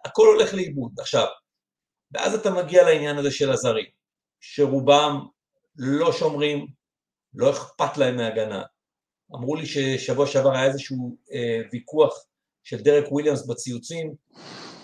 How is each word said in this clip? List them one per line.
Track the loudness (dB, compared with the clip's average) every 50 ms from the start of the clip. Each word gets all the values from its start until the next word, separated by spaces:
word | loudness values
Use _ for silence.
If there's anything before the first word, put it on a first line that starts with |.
| -14
הכל | -4 4 6 8
הולך | 8 8 8 4 2 0
לאיבוד. | -4 -6 -4 -6 -8 -8 -8 -10 -12
עכשיו, | -6 -2 0 0 0 0 -4 -10 _ _ _ _ _ _ _ _ _ _ _ _ _ _
ואז | -8 -4 -2 -2 -2
אתה | 0 -2 -2
מגיע | -2 -2 -4 4 6 6 8
לעניין | 8 6 2 0 -2 -2 -2
הזה | -2 -2
של | -2 0 0 0 0
הזרים, | 0 0 -2 -2 -2 -4 -8 _ _ _ _ _ _ _ _ _ _
שרובם | -20 -12 -2 0 0 2 2 2 4 4 6 6 4 2 -2 -6 -8 -14 _ _ _ _ _ _ _ _ _
לא | -8 -4 -4 -2 0 0 0 0
שומרים, | 0 -2 -2 -2 -2 -2 -2 -2 -4 -8 -12 -18 _ _ _ _ _ _ _ _ _ _ _ -6
לא | 0 0 0
אכפת | 0 0 -6 -14 _ -4 -4 -4 0
להם | 0 0 0 0
מהגנה, | -2 -4 -4 -2 -4 -4 -4 -6 -8 -10 -12 _ _ _ _ _ _ _ _ _ _ _ _ -14
אמרו | -8 -6 -6 -4
לי | -6 -6
ששבוע | -6 -4 -2 -2 -2 -2 -4 -4 -4 0 0 0
שעבר | 2 2 2 2 2 2
היה | 2 0
איזשהו, | 0 0 -2 -6 -8 -8 -8 -8 -10 -12 -14 _ _ -8
אה, | -6 -4 -4 -4 -4 -6 -8 -10
ויכוח | -12 -12 -4 2 2 2 2 2 -6 -16 _ _ _ _ _ _ _ _
של | -12 -12
דרק | 0 2 4 4 4 2 0 -4
וויליאמס | -2 0 0 -2 -2 -4
בציוצים, | -8 -10 -10 -8 -10 -10 -10 -10 -10 -10 -8 -8 -10 -12 -14 _ _ _ -20 -20 -20 -20 -18 -18 -20 -20 -20